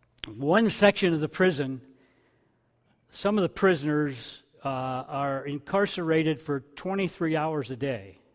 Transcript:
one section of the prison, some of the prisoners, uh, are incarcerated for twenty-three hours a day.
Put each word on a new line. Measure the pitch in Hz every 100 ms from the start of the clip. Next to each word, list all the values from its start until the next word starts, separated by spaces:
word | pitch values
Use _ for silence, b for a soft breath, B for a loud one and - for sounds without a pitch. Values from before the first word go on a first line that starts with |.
| _ _ -
one | 107 139 196 226
section | - 202 196 185
of | 160
the | 151
prison, | - 185 139 135 131 - b b b b b b b b b b _ _
some | - 196 214
of |
the | 175
prisoners, | - 190 170 147 151 147 127 - - _ _
uh, | 139
are | 131 131 127 127 139 139 135 139
incarcerated | 143 - 196 202 - 165 160 160 156
for | - 139 - -
twenty-three | 185 196 185 - 165 156
hours | 156 156 120
a | 127
day. | 139 117 98 92 _